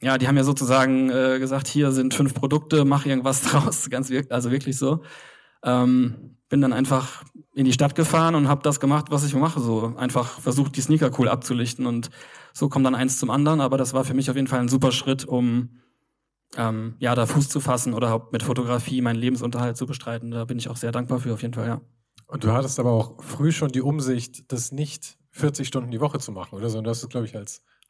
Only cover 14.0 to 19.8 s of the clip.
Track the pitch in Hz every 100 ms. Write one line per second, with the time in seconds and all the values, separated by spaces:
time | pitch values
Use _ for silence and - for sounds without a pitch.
14 | 131 131 131 127 131 131 120 131 131 123
15 | - 131 - 127 123 120 120 - _ _
16 | _ _ _ _ _ - 113 110 110 117
17 | 123 120 113 147 139 147 131 123 123 110
18 | 120 113 117 117 110 123 120 120 - 127
19 | 123 117 123 127 120 120 123 117